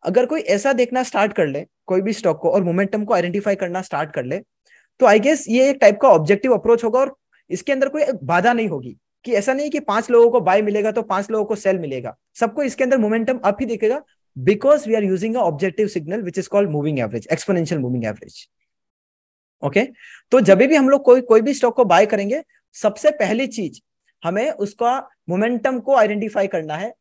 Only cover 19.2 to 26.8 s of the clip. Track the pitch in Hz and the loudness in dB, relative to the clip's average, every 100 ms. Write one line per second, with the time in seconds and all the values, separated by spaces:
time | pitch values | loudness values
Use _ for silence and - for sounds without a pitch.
19.2 | _ _ _ _ 143 196 262 - - - | _ _ _ _ -2 0 -2 -6 -20 -20
20.2 | _ 247 208 185 262 311 262 277 277 247 | _ 2 6 6 6 4 4 4 6 4
21.2 | 247 220 226 277 240 233 226 170 214 208 | 6 4 4 0 -2 2 4 4 4 0
22.2 | 202 269 - _ _ - 214 208 302 302 | -2 -6 -8 _ _ -4 -4 0 -2 0
23.2 | 196 220 262 - 175 - _ _ _ _ | -2 -2 -4 -6 -10 -10 _ _ _ _
24.2 | 170 190 240 - 202 - 240 262 - _ | -6 -4 -4 -4 -8 -2 -2 -2 -6 _
25.2 | - 180 220 240 262 254 226 269 214 208 | -8 -2 -2 -2 -4 -4 0 2 2 0
26.2 | 214 208 190 180 156 151 | -4 -4 -2 -4 -6 -8